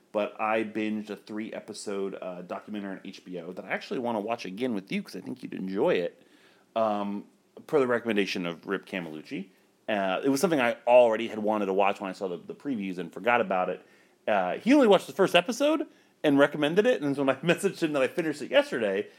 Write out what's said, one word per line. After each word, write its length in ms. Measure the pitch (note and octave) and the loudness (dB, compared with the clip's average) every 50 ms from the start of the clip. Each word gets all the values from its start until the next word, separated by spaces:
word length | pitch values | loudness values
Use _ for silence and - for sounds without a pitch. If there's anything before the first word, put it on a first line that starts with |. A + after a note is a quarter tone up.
| _ _ - | _ _ -2
but 260 | G#2+ G#2 G2 - - | -2 -2 -2 -2 -4
I 240 | A2+ A2 A2 A2+ A2 | -2 0 2 0 0
binged 460 | G#2+ G#2 A2 G#2+ G#2+ G#2+ G#2+ G#2 - | -2 -4 -4 -2 -2 -4 -4 -6 -8
a 60 | G2+ G2 | -10 -12
three-episode, 1000 | - - G#2+ G#2+ A2 G#2+ - G#2+ - - G#2 - - G#2+ G2+ G2 G2 G2 F#2 - | -12 -10 -10 -10 -8 -8 -10 -12 -12 -12 -14 -12 -8 -6 -4 -4 -4 -4 -6 -8
uh, 220 | - F#2 F2+ F2+ F#2 | -10 -10 -10 -10 -10
documentary 480 | F2+ G#2 G2 - - G#2+ G#2 G2+ G2 | -10 -12 -12 -10 -10 -10 -8 -8 -8
on 80 | F#2+ F2+ - | -10 -10 -12
H 220 | G2 F#2+ - - | -16 -16 -16 -16
B 120 | - F2+ F2 | -12 -12 -10
O 120 | E2 F2 | -10 -10
that 140 | F#2+ G2 G#2 | -12 -12 -10
I 40 | G2+ | -8
actually 280 | D3+ G#3 - - G#3 D3+ | -8 -8 -8 -8 -8 -6
wanna 220 | A#2+ A#2 A#2 G#2+ | -4 -2 -4 -4
watch 240 | G2+ A2 A#2 A#2 - | -4 -4 -6 -6 -8
again 280 | F#2+ F#2 G2+ B2+ B2+ A#2 | -10 -8 -6 -4 -4 -4
with 160 | G2 F#2 - | -6 -6 -6
you 100 | F2+ G2+ - | -6 -8 -8
'cause 120 | - - | -8 -12
I 40 | F#2 | -14
think 240 | - - - - - | -12 -12 -12 -12 -12
you'd 120 | - F2+ | -10 -8
enjoy 400 | F2+ F#2 F#2+ F#2+ G2 B2+ F3 D#3+ | -8 -6 -4 -2 0 2 2 2
it, 260 | F#2+ F2 E2+ - _ _ _ _ _ _ _ _ _ _ _ _ | 0 0 -4 -6 _ _ _ _ _ _ _ _ _ _ _ _
um, 500 | A2+ A2+ G#2+ G#2 G#2 G2+ G2+ G2+ G2+ - - _ _ _ _ _ - - - | 0 0 0 0 -2 -2 -4 -6 -6 -8 -12 _ _ _ _ _ -20 -6 0
per 120 | - D3+ | 2 2
the 80 | C3 B2 | 4 4
recommendation 580 | B2 A#2 A2 A2+ A2 G#2 G2 F#2+ - G2+ F2+ | 2 0 0 0 2 2 2 0 -2 -4 -4
of 200 | F2 E2+ D#2+ - - | -4 -6 -8 -6 -4
Rip 180 | G2 F#2 - | -4 -4 -4
Camelucci. 640 | - - F#2+ E2+ D#2+ D#2 D#2 D2+ - C3 E3 G3 - _ _ _ _ _ _ _ - | -6 -6 -6 -6 -6 -10 -12 -12 -10 -10 -12 -12 -12 _ _ _ _ _ _ _ -2
Uh, 320 | A2 G2+ G2 F#2+ F#2 - - | -2 0 0 0 0 0 2
it 60 | C#3 | 2
was 100 | C3+ C#3 | 2 2
something 220 | G3 F#3 D#3+ C#3 | 2 2 2 2
I 160 | B2 A#2+ A2+ - - A#2+ | 2 2 0 0 2 6
already 400 | A#2+ B2 B2 A#2 A2 A2 A#2 G#2 | 8 8 8 8 4 2 -2 -4
had 120 | G2+ G#2+ | -4 -2
wanted 260 | G#2+ G#2 G#2+ G#2+ G2+ | 0 0 2 2 0
to 80 | F#2+ F#2+ | 2 2
watch 260 | G2 G2+ G2 G2+ - | 4 4 2 2 0
when 100 | G#2 F#2+ | -4 -8
I 40 | F#2 | -6
saw 140 | - G#2 F#2 | -6 -6 -6
the, 80 | F2+ E2 | -6 -8
the 180 | - - - | -10 -12 -14
previews 420 | - - C#3+ C3+ G#2+ G2 F#2+ F2+ F2 | -10 -6 -6 -4 -4 -4 -4 -6 -6
and 140 | F2 E2 | -8 -8
forgot 300 | - F2+ G2 A2+ A#2+ A#2+ | -10 -4 0 2 2 2
about 280 | A2+ F#2+ G2 F#2 F2+ F2+ | 2 2 0 0 0 -2
it. 120 | F2+ - - _ _ _ _ _ _ _ _ - | -4 -6 -10 _ _ _ _ _ _ _ _ 0
Uh, 260 | G#2+ G2+ F#2 F2+ F2 | 0 2 2 0 -2
he 200 | - - A3 C#4 | -2 2 4 6
only 140 | D4+ C4 G#3+ | 8 8 8
watched 200 | G3 E3 - - | 6 6 4 0
the 60 | - | 0
first 220 | - F#3+ E3 - | 2 2 4 4
episode 500 | F3 F3 - A#3 - - D4+ D#4 D4+ D#4+ - - _ _ _ _ _ - | 4 2 2 0 0 0 2 2 0 -2 -8 -12 _ _ _ _ _ 2
and 160 | D#3 C#3+ C#3 | 4 6 6
recommended 460 | C#3+ D3 - D#3 D3+ D3 E3+ F#3+ G#3 B3 | 6 4 4 0 -2 2 2 2 4 4
it, 140 | B3+ A3 | 2 2
and 140 | C#3+ C#3+ C#3 | 0 -2 -2
so 80 | C3+ C#3+ | 0 0
when 120 | C3+ B2+ | 0 0
I 40 | B2 | 0
<laughs> 40 | - | 0
messaged 380 | E3+ E3+ E3+ - G3 - - E3+ | 0 0 2 0 -2 -2 -2 -2
him 100 | D#3 D3 | -2 2
that 80 | C#3 | 2
I 60 | C3 B2 | 0 0
finished 340 | - F3+ E3+ D#3+ D3 D3 | 0 -2 -4 -4 -4 -6
it 80 | B2+ G2+ | -6 2
yesterday, 580 | - C#4 C#4 C#4+ - C3+ A2+ G2+ F#2+ G2 G#2 - - | 2 2 2 2 0 -2 0 0 0 -2 -4 -6 -12